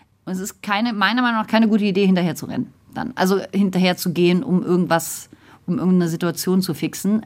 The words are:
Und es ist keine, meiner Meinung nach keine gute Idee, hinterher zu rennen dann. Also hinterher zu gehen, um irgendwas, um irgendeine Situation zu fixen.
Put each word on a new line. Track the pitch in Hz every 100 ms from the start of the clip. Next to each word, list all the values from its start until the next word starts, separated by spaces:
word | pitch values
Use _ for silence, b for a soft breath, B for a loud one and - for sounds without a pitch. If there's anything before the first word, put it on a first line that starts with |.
| b _ -
Und |
es | 185
ist | 185 -
keine, | - 202 240
meiner | 208 196 240
Meinung | 247 226
nach | 214
keine | 220 226
gute | 214 208
Idee, | 190 196
hinterher | 185 175 147
zu | -
rennen | - - - _
dann. | - - -
Also | 190 196 -
hinterher | 196 202 180 185 180
zu | 185
gehen, | 156 175 180
um | 143 180
irgendwas, | - 180 165 165 160 - - B B B -
um | 180
irgendeine | 170 185 175
Situation | 160 175 165 - 185
zu | 185
fixen. | 143 160 - 190 214